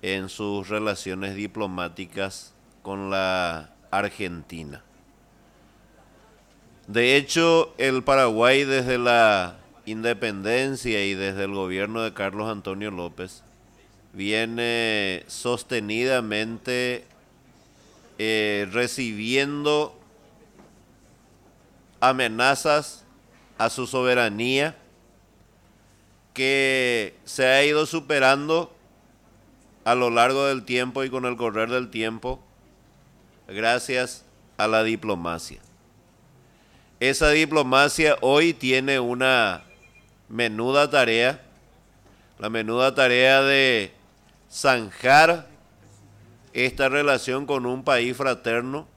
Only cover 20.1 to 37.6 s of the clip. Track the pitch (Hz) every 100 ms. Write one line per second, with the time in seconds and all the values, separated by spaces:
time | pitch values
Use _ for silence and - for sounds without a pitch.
20.1 | _ _ _ _ _ - _ _ _ _
21.1 | _ _ _ _ _ _ _ _ _ 127
22.1 | 131 120 110 127 139 156 147 147 - _
23.1 | _ _ _ _ - 117 - 123 131 127
24.1 | 123 117 101 120 135 147 - _ _ _
25.1 | _ _ _ _ _ _ _ _ _ _
26.1 | _ _ - 135 139 135 131 127 117 101
27.1 | - - - 127 135 147 151 156 165 139
28.1 | 147 131 139 147 160 165 - _ _ _
29.1 | _ _ _ _ _ _ _ 113 123 123
30.1 | 117 120 135 139 135 101 123 127 127 135
31.1 | 131 123 120 117 107 113 127 123 110 110
32.1 | 113 127 110 _ _ _ _ _ _ _
33.1 | _ _ _ - 98 113 123 - 127 127
34.1 | - _ _ _ - 107 110 110 113 107
35.1 | 95 85 82 - - - _ _ _ _
36.1 | _ _ _ _ _ _ _ _ _ 123
37.1 | 139 151 151 151 156